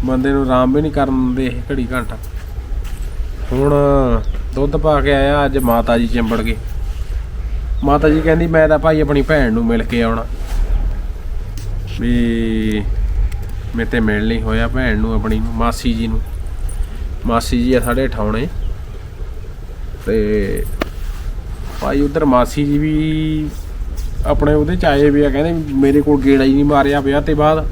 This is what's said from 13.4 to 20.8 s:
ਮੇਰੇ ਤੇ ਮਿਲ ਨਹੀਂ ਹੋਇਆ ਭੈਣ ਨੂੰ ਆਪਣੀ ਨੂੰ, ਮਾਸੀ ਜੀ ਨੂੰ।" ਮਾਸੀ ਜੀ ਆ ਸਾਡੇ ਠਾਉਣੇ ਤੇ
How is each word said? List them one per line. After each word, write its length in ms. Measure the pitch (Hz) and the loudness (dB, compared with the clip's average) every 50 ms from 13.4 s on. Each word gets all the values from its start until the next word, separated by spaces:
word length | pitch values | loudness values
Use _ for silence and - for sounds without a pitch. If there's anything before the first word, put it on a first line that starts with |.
| - - - - - - - | -6 -6 -8 -8 -8 -6 -4
ਮੇਰੇ 140 | 117 113 - | -4 -2 0
ਤੇ 100 | - 120 | 0 2
ਮਿਲ 280 | 110 110 104 104 107 | 2 2 2 2 0
ਨਹੀਂ 140 | 113 117 113 | 0 0 0
ਹੋਇਆ 260 | 110 110 110 110 117 | 0 0 0 0 0
ਭੈਣ 300 | 117 120 131 131 123 110 | 0 0 0 0 2 2
ਨੂੰ 160 | 107 110 113 113 | 2 0 0 0
ਆਪਣੀ 260 | 110 104 107 110 110 | 0 0 0 -2 0
ਨੂੰ, 140 | 110 113 117 | -2 -2 -2
ਮਾਸੀ 400 | 113 117 117 117 - - 120 117 | 0 0 0 0 0 -2 -2 0
ਜੀ 140 | 113 113 | 0 -2
ਨੂੰ।" 140 | 113 113 113 - - - - - - - - - - - - - - - - - - - - - | 0 0 -2 -2 -2 -6 -8 -6 -6 -6 -4 -4 -4 -4 -4 -4 -6 -6 -8 -6 -6 -6 -4 -2
ਮਾਸੀ 380 | - 117 117 - - - 120 117 | 0 0 0 0 0 0 2 2
ਜੀ 100 | 123 127 | 2 2
ਆ 60 | 123 | 2
ਸਾਡੇ 280 | 110 123 120 123 135 | 2 0 0 0 0
ਠਾਉਣੇ 400 | 123 104 110 107 104 107 110 135 175 - - - - - - - - - - - - - - - - - - - - - - - - - - - - - - - | -2 -2 -2 -2 -2 0 -2 -2 -4 -4 -4 -4 -4 -4 -6 -8 -12 -12 -12 -12 -12 -10 -10 -10 -8 -8 -10 -10 -10 -12 -12 -12 -12 -10 -10 -8 -8 -8 -8 -4
ਤੇ 600 | - 107 110 107 104 107 107 98 98 104 90 - - - - | -2 0 0 2 2 0 0 0 -2 -2 -4 -4 -4 -4 -4